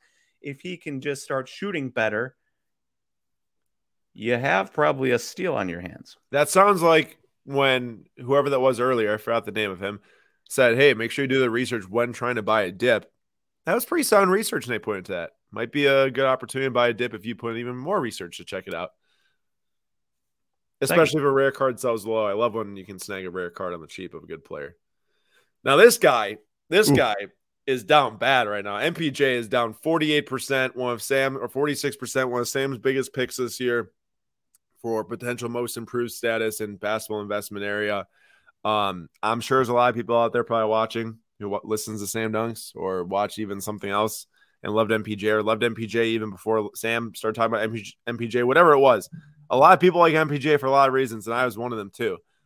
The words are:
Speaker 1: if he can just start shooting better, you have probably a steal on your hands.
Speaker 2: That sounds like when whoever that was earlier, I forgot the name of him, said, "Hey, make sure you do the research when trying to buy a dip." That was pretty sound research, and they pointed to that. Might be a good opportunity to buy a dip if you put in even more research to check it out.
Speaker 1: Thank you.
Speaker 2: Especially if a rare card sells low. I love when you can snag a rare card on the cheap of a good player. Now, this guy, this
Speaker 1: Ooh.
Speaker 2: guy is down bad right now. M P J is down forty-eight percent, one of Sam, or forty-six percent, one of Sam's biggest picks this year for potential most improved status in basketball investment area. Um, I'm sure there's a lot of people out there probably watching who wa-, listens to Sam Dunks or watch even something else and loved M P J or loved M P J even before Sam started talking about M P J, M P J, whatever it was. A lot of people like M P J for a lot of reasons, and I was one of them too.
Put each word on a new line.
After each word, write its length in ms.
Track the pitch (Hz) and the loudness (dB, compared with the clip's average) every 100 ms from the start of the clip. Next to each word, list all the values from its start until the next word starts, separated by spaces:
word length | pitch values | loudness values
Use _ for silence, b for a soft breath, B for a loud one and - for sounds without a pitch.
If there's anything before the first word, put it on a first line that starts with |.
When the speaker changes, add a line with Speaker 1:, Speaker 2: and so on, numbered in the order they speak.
| _ _ _ _ | _ _ _ _
Speaker 1:
if 180 | 143 139 | -14 -12
he 160 | 180 175 | -12 -12
can 240 | 160 135 | -10 -8
just 220 | 139 139 | -6 -6
start 260 | - 135 127 | -4 -6 -6
shooting 400 | - 196 175 131 | -8 -6 -6 -4
better, 480 | 120 110 104 127 - _ _ _ _ _ _ _ _ _ _ _ _ _ _ _ _ _ | -2 0 0 -4 -10 _ _ _ _ _ _ _ _ _ _ _ _ _ _ _ _ _
you 220 | - 110 120 | -8 -2 -2
have 360 | 139 185 202 | 0 0 -2
probably 400 | - 151 139 131 | 0 0 0 0
a 60 | 120 | -2
steal 360 | - - 180 | -4 -6 -4
on 140 | 127 95 | -4 -4
your 120 | 85 | -8
hands. 380 | 90 - - - _ | -12 -16 -20 -20 _
Speaker 2:
That 200 | 135 147 | 0 2
sounds 320 | 185 202 190 | 6 6 6
like 360 | 170 160 156 - _ _ | 6 4 2 -6 _ _
when 600 | - 139 135 127 123 107 - - | -6 0 2 2 -2 -10 -20 -12
whoever 320 | 123 143 139 | 0 2 4
that 100 | 135 | 2
was 200 | 131 120 | 2 2
earlier, 340 | 127 123 104 | 2 2 0
I 20 | 107 | -2
forgot 300 | - 117 107 | -2 -2 -2
the 60 | |
name 180 | 101 104 | -4 -4
of 120 | 90 | -4
him, 180 | 98 104 b b b b _ | -8 -10 b b b b _
said, 280 | - 123 117 | 2 4 6
"Hey, 180 | 143 | 4
make 160 | 110 113 | 4 -2
sure 140 | - | -4
you 40 | 135 | 0
do 120 | 135 | 2
the 100 | 123 | 2
research 380 | 117 120 117 92 | 0 -2 -6 -4
when 240 | 110 120 | -2 -2
trying 240 | 113 123 120 | -2 -4 -2
to 60 | |
buy 200 | 104 110 | 0 2
a 100 | 92 | 0
dip." 380 | 92 123 110 - _ _ _ _ _ | 0 2 2 0 _ _ _ _ _
That 100 | - | -4
was 100 | 220 | -2
pretty 180 | - 349 | -2 -2
sound 280 | 254 208 190 | 2 4 4
research, 360 | 190 220 180 120 | 2 0 -6 -4
and 80 | |
they 60 | 110 | -4
pointed 240 | 110 101 92 | -4 -6 -6
to 60 | |
that. 180 | 90 82 - _ | -8 -8 -14 _
Might 180 | 104 113 | -10 -6
be 160 | 147 143 | 0 4
a 240 | 135 135 | 4 4
good 160 | 131 135 | 2 0
opportunity 400 | 131 120 135 135 | 0 -4 -4 -2
to 60 | |
buy 160 | 123 120 | 2 2
a 40 | |
dip 220 | 110 123 | 2 -4
if 100 | 110 | -6
you 120 | 107 113 | -10 -8
put 160 | 117 | -8
in 60 | 113 | -8
even 180 | 120 123 | -8 -10
more 240 | 143 202 | -4 -4
research 380 | 123 - 87 - | -4 -8 -12 -14
to 60 | |
check 220 | 90 95 92 | -12 -12 -8
it 80 | |
out. 160 | 85 90 - _ _ _ _ _ _ _ _ _ _ _ _ _ _ _ _ _ _ | -8 -8 -12 _ _ _ _ _ _ _ _ _ _ _ _ _ _ _ _ _ _
Speaker 1:
Thank 100 | 135 | 0
you. 40 | |
Speaker 2:
Especially 260 | 170 151 151 | 2 2 2
if 60 | 143 | 2
a 40 | |
rare 220 | 135 135 | 2 2
card 260 | - 135 117 | 0 -2 -2
sells 260 | 127 113 | -4 -4
low. 220 | 101 110 107 | -2 -2 -2
I 60 | |
love 220 | 101 120 | 0 -2
when 220 | 110 101 98 | -2 -8 -12
you 80 | |
can 140 | 92 92 | -16 -14
snag 260 | - 95 | -10 -10
a 60 | 92 | -8
rare 200 | 90 87 | -8 -8
card 220 | - 92 | -8 -8
on 80 | 87 | -8
the 60 | 76 | -12
cheap 280 | - 90 | -14 -14
of 100 | 82 | -16
a 20 | 80 | -16
good 180 | 80 | -16
player. 300 | - 73 71 - _ _ _ _ _ _ _ _ | -14 -14 -14 -16 _ _ _ _ _ _ _ _
Now, 140 | 123 143 | 2 8
this 200 | 233 233 | 8 8
guy, 420 | 165 123 104 107 _ _ _ | 4 4 0 -6 _ _ _
this 200 | 175 175 | 4 6
Speaker 1:
Ooh. 60 | 143 | 4
Speaker 2:
guy 180 | 123 101 101 _ _ _ - | 2 -2 -8 _ _ _ -4
is 160 | 127 | -4
down 320 | 98 151 131 107 | 4 4 4 0
bad 320 | 120 131 107 | 2 2 2
right 160 | 104 | -2
now. 140 | 101 101 | -6 -2
M 160 | 143 | -2
P 180 | 165 160 | -2 -4
J 240 | 135 135 123 | 0 0 0
is 100 | 113 | 0
down 280 | 123 117 | -2 -2
forty-eight 520 | 110 156 165 156 147 143 | -4 -2 0 2 0 -2
percent, 480 | 131 - 135 131 | -6 -2 -2 -2
one 180 | 120 123 | -4 -4
of 80 | 117 | -4
Sam, 360 | - 135 135 131 | -2 0 0 -4
or 100 | 120 | -6
forty-six 480 | 135 147 139 143 | -2 -2 -2 -6
percent, 360 | 139 117 131 127 | -6 -6 -2 -2
one 100 | 123 | -2
of 80 | 117 | -2
Sam's 300 | 135 139 123 | -4 -4 -2
biggest 360 | 135 135 123 | -2 -2 -4
picks 220 | - 123 - | -4 -6 -4
this 240 | 120 - | -6 -4
year 320 | 123 120 107 _ _ _ _ _ _ _ _ _ | -2 -2 -4 _ _ _ _ _ _ _ _ _
for 240 | 117 110 | -4 -4
potential 440 | 92 110 123 120 120 | -4 -8 -8 -6 -6
most 280 | 120 120 - | -4 -6 -8
improved 340 | 113 123 120 | -6 -6 -6
status 500 | - 117 113 110 104 | -4 -2 -2 -2 -4
in 140 | 107 | -8
basketball 460 | 101 104 110 - 107 | -6 -4 -4 -4 -6
investment 440 | 101 104 - 104 | -4 -6 -6 -8
area. 440 | 101 104 104 101 92 b b b b _ | -6 -2 -2 -4 -6 b b b b _
Um, 440 | 104 107 98 90 80 _ | -2 0 0 -4 -12 _
I'm 180 | 107 117 | -2 -2
sure 180 | - 131 | 0 2
there's 100 | 123 | 2
a 40 | |
lot 180 | 120 123 | 4 2
of 40 | |
people 240 | 117 110 117 | 2 0 2
out 140 | 117 | 2
there 100 | 120 | 0
probably 260 | 117 117 110 | 0 0 2
watching 500 | 110 113 120 113 113 _ _ | 0 0 -4 -8 -10 _ _
who 120 | 104 | -8
wa-, 100 | 101 | -6
listens 380 | 107 107 - 107 | -4 -6 -4 -8
to 80 | 101 | -6
Sam 240 | 113 110 | -4 -2
Dunks 400 | 110 117 113 - | -2 -4 -6 -14
or 300 | - 92 92 | -8 -6 -4
watch 340 | 87 98 104 - | -4 -2 -2 -4
even 220 | 104 98 | -8 -8
something 300 | 101 104 101 | -8 -8 -4
else 360 | 101 110 - - _ _ _ | 0 0 -2 -16 _ _ _
and 80 | - | -2
loved 180 | 107 107 | 0 2
M 140 | 110 | 0
P 100 | 107 | -2
J 160 | 104 107 | -4 0
or 120 | 107 | 2
loved 180 | 104 110 | 2 0
M 140 | 120 110 | 0 -2
P 100 | 110 | -4
J 220 | 113 113 | 0 0
even 220 | 113 107 | 0 -4
before 400 | 92 110 110 104 | -6 -2 -2 -2
Sam 400 | - 113 117 117 | -6 -4 -4 -4
started 220 | - 110 110 | -6 -6 -2
talking 160 | 113 | -2
about 100 | 113 | 0
M 100 | 110 | -4
P 100 | 113 | -6
J, 100 | 98 - - | -12 -12 -10
M 100 | 120 | -8
P 80 | 120 | -4
J, 160 | 120 | 0
whatever 300 | 120 143 175 | 2 6 8
it 80 | 143 | 8
was. 280 | 135 110 - B B B - | 6 4 0 B B B -2
A 80 | 123 | 6
lot 180 | 160 | 8
of 60 | 185 | 8
people 200 | 180 170 | 6 6
like 140 | 170 | 6
M 140 | 156 156 | 4 2
P 100 | 143 | 0
J 180 | 147 147 | 2 2
for 100 | 135 | 4
a 40 | |
lot 160 | 139 135 | 4 4
of 60 | |
reasons, 340 | 131 131 110 107 | 2 0 -4 -4
and 60 | |
I 100 | 117 | -2
was 120 | 127 104 | -2 -2
one 140 | 123 | -6
of 80 | 113 | -8
them 120 | 101 | -10
too. 280 | - 110 87 _ _ | -6 -6 -6 _ _